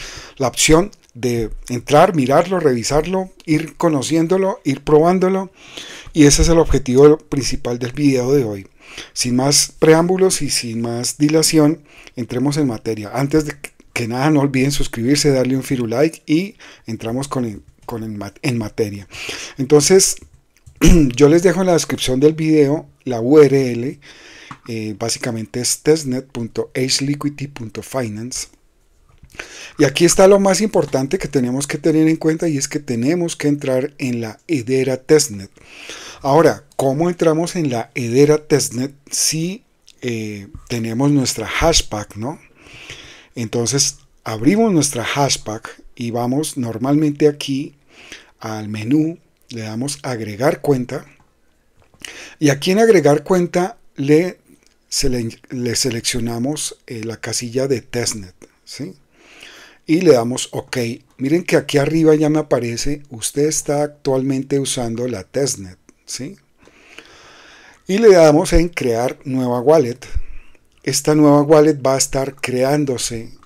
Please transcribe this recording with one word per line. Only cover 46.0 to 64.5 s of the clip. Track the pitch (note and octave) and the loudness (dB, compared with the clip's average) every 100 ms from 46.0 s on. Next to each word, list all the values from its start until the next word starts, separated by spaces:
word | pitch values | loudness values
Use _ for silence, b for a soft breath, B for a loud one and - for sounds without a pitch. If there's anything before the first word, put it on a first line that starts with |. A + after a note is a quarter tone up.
| A#2+ | -6
vamos | A#2 A#2+ C3+ D3+ - | -4 -2 -2 -4 -6
normalmente | A#2 A2+ C3 D3 D#3 C#3+ D3+ | -8 -4 0 0 0 2 2
aquí | D3 - C3+ E3 - B B B B B _ | 2 -4 -6 -8 -14 B B B B B _
al | A2+ A2 G#2+ | -12 -10 -8
menú, | G#2+ A2 D3 D#3 E3+ _ _ - | -8 -2 0 0 -6 _ _ -16
le | A#2 | -12
damos | A2 A2 C3+ C#3+ | -10 -8 -8 -8
agregar | C#3 A#2+ G#2+ G2+ C#3 F3 | -8 -8 -8 -2 -2 0
cuenta, | - C3+ A#2+ C#3 - _ _ _ _ _ _ _ _ _ B B B B | 0 -2 -2 -10 -14 _ _ _ _ _ _ _ _ _ B B B B
y | D3+ | 0
aquí | C#3 F3 | 0 0
en | F#3+ | 4
agregar | A3+ G3+ C#3+ D3+ | 6 6 4 2
cuenta | - F#3 F3 F3+ F#3 - _ - | 2 0 0 0 -2 -6 _ -6
le | C#3 D3+ F3+ - _ _ _ _ _ | 2 2 2 -6 _ _ _ _ _
sele-, | - C3+ B2 A#2 - _ | -4 -2 -2 -4 -10 _
le | C3 A#2+ A2 | -8 -4 -4
seleccionamos, | C3 A2+ - - A#2 A#2 B2 D3+ - - - | -4 -4 -4 -4 -4 -4 -4 -6 -8 -12 -16
eh, | A#2 | -12
la | A2 G#2+ | -12 -10
casilla | - - B2 A#2+ C3+ | -8 -8 -6 -4 -2
de | B2+ | -2
testnet, | - A#2+ A#2 A2 F#2+ - - _ | -4 -6 -6 -8 -12 -20 -20 _
¿sí? | - - D#3 - _ B B B B B B B - | -20 -16 -14 -16 _ B B B B B B B -2
Y | D#3+ | 2
le | F3 | 6
damos | B2+ A2+ B2+ - | 4 2 -4 -6
OK. | - - C3 A#2 A#2+ _ - | -10 -8 -6 -6 -6 _ -8
Miren | C3 E3 | -2 -2
que | F3+ E3 | 0 0
aquí | - C#3+ | 0 0
arriba | C#3 D#3+ D#3+ D3+ | 0 2 4 4
ya | D3+ | 2
me | D3+ | 0
aparece, | D3+ C3 A#2+ A#2 - D3 - | 0 -2 -2 -4 -4 -4 -8
"Usted | A2+ - - D3+ | -10 -8 -2 -2
está | D3+ - C#3+ | -2 -4 -2
actualmente | D3 - - C3 C3 C3+ C3+ | -4 -4 -2 -2 0 -4 -2